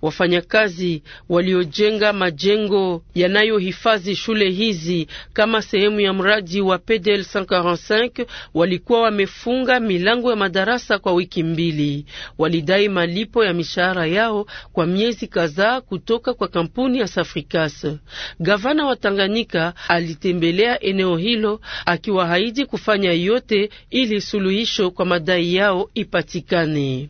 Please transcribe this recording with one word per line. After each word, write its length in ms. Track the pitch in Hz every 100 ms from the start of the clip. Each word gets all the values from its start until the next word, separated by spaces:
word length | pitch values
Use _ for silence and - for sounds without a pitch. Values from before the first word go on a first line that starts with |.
Wafanyakazi 1000 | 156 151 180 175 175 220 214 170 180 160 - - -
waliojenga 840 | 175 185 185 180 143 208 214 208
majengo 880 | 202 185 147 180 208 208 202 190 170 -
yanayohifadhi 1000 | - 180 202 214 220 185 175 226 214 180 190
shule 340 | - 220 196
hizi 560 | 185 226 185 160 175 156 - -
kama 300 | - 214 226
sehemu 380 | 202 208 208 208
ya 120 | 202
mradi 480 | 190 185 214 180 190
wa 180 | 190 180
P 200 | - 226
D 120 | 180
L 140 | 202
cent 240 | 185 208 190
quarante-cinq 760 | 185 175 175 - 214 240 - 240 - -
walikuwa 460 | 156 170 180 - 233
wamefunga 800 | 226 208 190 - - 247 254 254
milango 500 | 226 180 180 240 247
ya 60 | 220
madarasa 640 | 196 175 190 240 - 208
kwa 140 | 196
wiki 300 | 180 175 -
mbili. 640 | 160 165 170 151 147 143 143 - - -
Walidai 500 | 160 170 151 190 202
malipo 560 | 190 170 175 220 240
ya 80 | 214
mishahara 520 | 175 165 - 180 185 160
yao 400 | 180 226 214 214 - -
kwa 140 | - 165
miezi 400 | 185 226 226 214
kadhaa 540 | - 165 147 202 254
kutoka 420 | 254 185 - 226 247
kwa 140 | 247 190
kampuni 500 | 180 165 - 262 254
ya 80 | 208
Safricas. 800 | - 170 - 143 170 156 - 151 151 - - - -
Gavana 460 | 170 202 220 302 285
wa 100 | 247
Tanganyika 760 | 208 196 196 214 233 175 165 170 -
alitembelea 920 | 170 170 160 190 180 165 175 226 240
eneo 340 | - 196 185 170
hilo 440 | 190 233 214 214 - - -
akiwaahidi 800 | 175 - 190 175 175 226 233 277
kufanya 460 | 220 - 208 196
yote 580 | 170 175 240 - 214 208 - -
ili 300 | 247 254 214
suluhisho 680 | - 208 190 196 226 - 185
kwa 140 | 180
madai 500 | 180 175 156 180 170
yao 360 | 180 202 185 196
ipatikane. 1120 | - 196 175 165 185 - 180 160 151 139 127 143